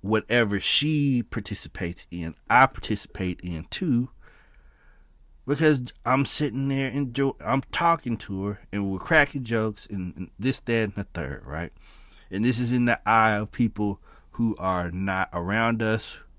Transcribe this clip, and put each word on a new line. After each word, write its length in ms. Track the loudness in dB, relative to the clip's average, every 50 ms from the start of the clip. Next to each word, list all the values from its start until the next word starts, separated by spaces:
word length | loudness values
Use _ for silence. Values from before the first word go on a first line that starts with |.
whatever 580 | 0 0 0 0 0 2 2 2 2 2 2 0
she 640 | 0 2 0 2 2 2 2 2 2 2 2 0 0
participates 800 | -2 -6 -8 -6 -6 -8 -8 -10 -12 -10 -6 -6 -6 -6 -8 -12 -12
in, 240 | -8 -8 -6 -6 -8 _ _ 2
I 160 | 6 6 6
participate 720 | 6 4 -4 -4 -2 -4 -4 -4 -12 -8 -4 -4 -4 -4 -4
in 240 | -6 -8 -8 -8 -8
too, 440 | -8 -6 -4 0 2 2 2 2 0 -6 -18 -20 -20 -20 -20 -20 -20 -20 -20 -20 -20 -20 _ _ -20 -20 -20 -20 _ -20 _ -20 -20 -20 -20 -4 -2
because 460 | 0 4 6 4 4 4 2 -6 -10 -8 0
I'm 200 | 2 4 4 4
sitting 420 | 2 0 0 0 0 -2 -2 -2 0
there 220 | 0 0 0 0
enjoy-, 460 | 0 -2 -4 -2 0 0 0 0 0 -4
I'm 220 | -2 0 0 0 0 -2
talking 460 | -4 0 2 4 2 2 0 -4 -4 -4
to 280 | -4 -6 -6 -4 -4
her, 140 | -4 -4 -6 -10 -8
and 200 | -4 -4 -2 -2
we're 80 | -2 -4
cracking 440 | -2 2 4 4 4 4 0 -8 -6
jokes 420 | -2 0 0 0 0 -4 -6 -12 -10
and, 240 | -8 -6 -6 -6 -6 -8
and 140 | -12 -12 -10 -4
this, 220 | -2 -2 -2 -2
that, 220 | -2 -2 0 0 0
and 120 | 0 -2
the 80 | -6 -8
third, 400 | -8 -6 -8 -6 -6 -8 -10 -10
right? 260 | -10 -8 -8 -8 -8 -10 -16 -20 -20 -20 -20 -20 -20 -20 -20 -18 -8
And 140 | -4 0 0
this 160 | 2 2 2
is 140 | 0 0 2
in 120 | 2 2
the 140 | 2 0 0 2 2
eye 280 | 4 6 6 4 4
of 160 | 2 -2 -4
people 500 | 0 0 0 0 2 0 -2 -2 -2 -4 -8 -20 -20 -20 -20 -20
who 240 | -6 -2 -2 -2 -2 -2
are 340 | -2 -2 -2 0 -2 -4
not 380 | -4 -4 -2 -2 0 -2 -2 -2
around 500 | -4 -6 -4 -2 0 0 2 2 0 0
us 360 | 0 0 0 -2 -2 -8 -18 -18 -20 -20 -20